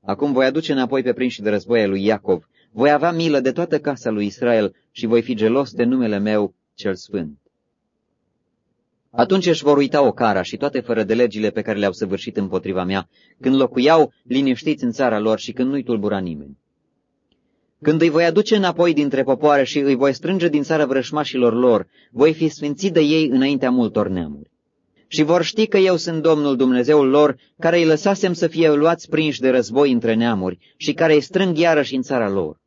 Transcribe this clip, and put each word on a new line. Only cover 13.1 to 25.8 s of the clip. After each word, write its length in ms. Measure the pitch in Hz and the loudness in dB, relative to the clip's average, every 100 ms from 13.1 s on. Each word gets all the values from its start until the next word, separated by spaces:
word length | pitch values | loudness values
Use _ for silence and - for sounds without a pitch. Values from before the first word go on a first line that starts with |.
| _ _ _ | _ _ _
când 140 | 127 | 0
locuiau 580 | 135 131 - 127 160 143 _ | 2 0 2 4 4 2 _
liniștiți 640 | _ 127 139 123 - 151 | _ -2 0 -2 -2 -2
în 60 | 127 | -4
țara 280 | 113 131 110 | -2 0 0
lor 200 | 107 110 | 0 -2
și 140 | - | -4
când 180 | 117 131 | -6 -4
nu-i 120 | 139 | -4
tulbura 360 | 120 113 104 101 | -4 -4 -2 -4
nimeni. 400 | 92 78 71 69 _ _ _ _ _ _ _ _ _ _ _ _ | -6 -10 -14 -20 _ _ _ _ _ _ _ _ _ _ _ _
Când 180 | 151 156 | 0 2
îi 100 | 165 | 2
voi 140 | 156 | 2
aduce 320 | 170 165 208 214 | 2 2 2 2
înapoi 380 | 190 165 175 | 0 2 0
dintre 280 | 151 143 131 | 2 0 -2
popoare 420 | 131 131 151 143 | 0 2 4 4
și 140 | 127 147 | 2 0
îi 160 | 139 | 0
voi 180 | 131 139 | 2 0
strânge 360 | 131 160 190 170 | 0 -4 -2 0
din 140 | 147 | 0
țara 240 | 139 160 143 | 0 0 0
vrășmașilor 680 | 135 127 151 143 131 120 | 0 -2 -6 -4 0 0
lor, 320 | 113 127 110 92 _ _ | 2 2 2 0 _ _
voi 220 | 117 151 | 2 2
fi 160 | 160 160 | 2 -4
sfințit 440 | - 147 143 196 | -4 -8 -4 0
de 80 | 165 | 2
ei 280 | 147 160 156 | 2 2 2
înaintea 420 | 131 135 139 131 | 2 0 0 0
multor 380 | 127 110 - 95 | 0 0 0 -2
neamuri. 420 | 92 78 71 73 _ _ _ _ _ _ | -4 -8 -12 -20 _ _ _ _ _ _
Și 120 | - | -2
vor 200 | 151 175 | 2 2
ști 240 | 165 214 220 | 0 -2 0
că 120 | |
eu 180 | 208 | 2